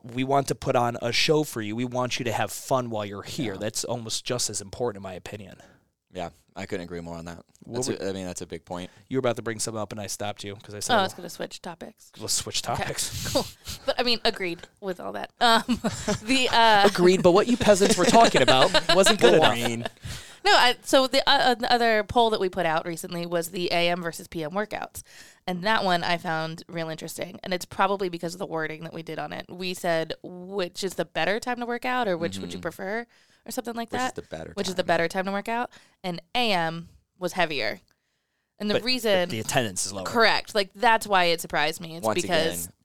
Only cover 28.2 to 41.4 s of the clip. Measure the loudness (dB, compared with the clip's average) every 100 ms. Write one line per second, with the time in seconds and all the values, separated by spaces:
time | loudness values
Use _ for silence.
28.2 | -8 -8 -6 -4 -6 -8 -12 -12 -10 -8
29.2 | -8 -10 -12 -8 -8 -4 0 0 -2 -8
30.2 | -12 -14 -8 -6 -6 -6 -6 -4 -4 -2
31.2 | -2 -2 -4 -6 -6 -6 -2 -2 0 -2
32.2 | -4 -6 -10 -8 -8 -8 -6 -8 -8 _
33.2 | _ _ -12 -8 -8 -8 -6 -4 -4 -6
34.2 | -10 -12 -8 -6 -4 -2 0 0 0 -2
35.2 | -4 -4 -4 -4 -6 -10 _ _ -8 -8
36.2 | -4 -2 0 2 0 -4 -10 _ _ _
37.2 | -4 0 0 0 -4 -6 _ _ _ _
38.2 | _ _ _ -8 -2 0 0 0 2 2
39.2 | 2 -2 -2 0 0 -2 -6 -6 -2 2
40.2 | 4 4 0 -2 -2 0 2 2 2 2
41.2 | 2 0